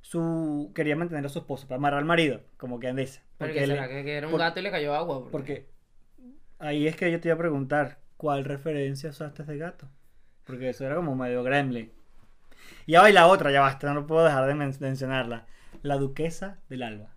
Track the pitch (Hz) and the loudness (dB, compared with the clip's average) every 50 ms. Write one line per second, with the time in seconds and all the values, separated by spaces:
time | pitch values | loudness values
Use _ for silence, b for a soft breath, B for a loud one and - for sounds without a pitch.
0 | - - - 170 165 165 165 165 160 151 147 147 147 - - - 151 151 147 156 | -14 -6 -4 -2 -2 0 -2 -2 -2 -2 -4 -4 -6 -6 -4 -2 0 0 0 0
1 | 175 175 165 143 139 139 139 165 165 - - 127 - - - 139 143 143 143 143 | -2 -4 -4 -6 -6 -6 -8 -8 -8 -8 -10 -10 -8 -8 -4 0 0 2 2 2
2 | 147 160 170 170 160 143 120 - - - - - - 123 123 120 123 127 127 135 | 2 2 4 4 4 2 0 -4 -8 -20 -18 -14 -12 -10 -10 -8 -6 -6 -4 -4
3 | 131 131 - - _ - - - 156 156 156 151 139 139 143 143 135 127 135 139 | -6 -6 -10 -20 _ -20 -12 -10 -8 -4 -2 -2 0 0 0 -2 -4 -6 -8 -8
4 | 139 147 147 147 147 156 165 165 165 170 165 185 180 202 190 165 143 147 147 151 | -8 -6 -6 -6 -4 -2 0 0 0 0 -2 -4 -6 -4 -4 -2 -2 0 0 -2
5 | 170 175 143 131 127 - - 147 139 143 139 - - - - - _ _ _ - | -2 -2 -4 -6 -8 -8 -8 -8 -6 -8 -10 -10 -10 -18 -20 -20 _ _ _ -20
6 | - - - - 254 247 - - - - - - 160 147 147 151 147 156 156 - | -20 -20 -20 -20 -20 -20 -20 -20 -20 -20 -18 -10 -6 -4 -2 0 0 0 0 0
7 | 190 175 165 170 170 170 160 156 170 170 151 139 135 131 147 147 143 139 - - | 0 0 0 0 0 0 0 0 0 -2 -2 -2 -2 0 0 0 0 -2 -6 -18
8 | - - - - - 151 139 139 135 139 143 139 139 165 151 143 139 135 139 139 | -20 -20 -16 -6 -2 -2 -2 -2 -2 -4 -8 -6 -6 -4 -4 -2 -2 -4 -4 -8
9 | 156 160 139 - 156 147 143 - 147 151 151 143 160 180 - - 139 135 - - | -10 -12 -10 -10 -12 -12 -12 -14 -12 -10 -10 -10 -10 -10 -12 -14 -20 -20 -20 -20
10 | - - - - - - _ - - - 131 123 131 127 123 - 139 131 147 170 | -20 -20 -20 -20 -20 -20 _ -20 -16 -14 -12 -6 -6 -6 -4 -4 -6 -4 -2 -2
11 | 175 147 131 127 127 123 123 123 123 127 139 143 139 131 123 117 110 - - - | -2 -2 -2 -2 -2 -2 -2 -2 0 2 2 2 2 0 -4 -6 -8 -12 -18 -20
12 | - - - - - - - - - - B B B B B B B - 156 170 | -20 -20 -20 -20 -20 -20 -20 -20 -20 -20 B B B B B B B 6 8 10
13 | 196 214 196 185 165 175 190 - 147 143 139 139 139 135 135 - - 143 143 147 | 10 10 10 10 10 10 8 6 4 2 4 6 4 4 2 -2 -4 -4 -4 -4
14 | 143 156 160 160 165 160 147 131 131 135 143 151 147 139 135 139 139 135 135 135 | -4 2 4 6 6 6 6 4 2 0 0 0 -2 -4 -4 -4 -6 -6 -4 -4
15 | 131 131 131 131 120 117 117 117 - B B B B B B B - 143 143 139 | -4 -4 -2 -2 -2 -4 -8 -10 -12 B B B B B B B -4 -2 0 0
16 | 139 139 143 - 156 165 165 - 190 202 196 - - - 135 127 120 113 110 104 | 0 -2 -2 -4 -4 -4 -4 -8 -10 -10 -12 -14 -16 -14 -10 -10 -8 -10 -10 -12
17 | 107 113 - | -16 -18 -18